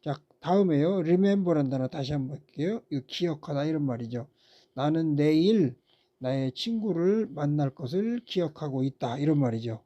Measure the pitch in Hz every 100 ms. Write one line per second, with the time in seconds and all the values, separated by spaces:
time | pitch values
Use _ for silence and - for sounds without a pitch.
0 | 156 135 _ _ 160 190 190 147 156 196
1 | 160 180 196 202 180 156 135 131 131 151
2 | 131 147 131 143 _ - 160 226 _ 143
3 | 131 - 175 156 - 143 151 156 143 120
4 | 117 120 - _ _ _ _ - 147 160
5 | 160 143 151 156 180 220 139 123 _ _
6 | _ _ 127 135 131 - 233 226 214 175
7 | 175 214 214 147 147 147 139 - 127 175
8 | 220 240 - 190 165 - - 131 135 -
9 | 131 123 147 147 131 113 117 110